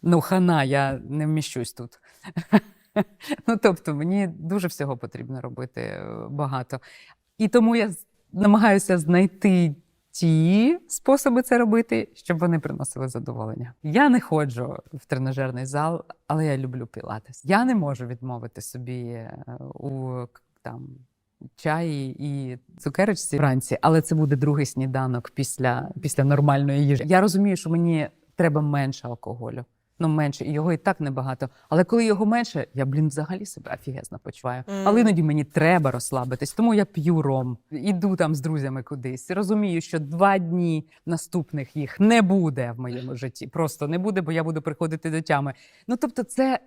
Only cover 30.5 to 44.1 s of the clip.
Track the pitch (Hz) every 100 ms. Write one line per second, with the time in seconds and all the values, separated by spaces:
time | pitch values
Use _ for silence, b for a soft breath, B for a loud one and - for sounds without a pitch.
30.5 | 151 160 160 - 190 147 135 131 131 131
31.5 | b b 160 180 233 226 202 208 233 240
32.5 | 160 - 127 135 139 156 143 151 185 202
33.5 | - - - - 131 - - - - 131
34.5 | 123 123 196 196 214 220 175 156 151 143
35.5 | - 156 180 143 123 - 135 123 127 143
36.5 | - 233 214 202 - 151 165 143 135 127
37.5 | 120 _ 151 160 185 196 185 160 151 143
38.5 | 156 135 131 123 143 127 127 - 185 196
39.5 | 214 208 165 160 165 143 165 196 196 170
40.5 | 180 175 160 151 b - 165 - 180 151
41.5 | 151 131 - 139 - 202 233 196 196 165
42.5 | 131 120 117 127 123 127 131 127 - 120
43.5 | - 160 - 147 170 190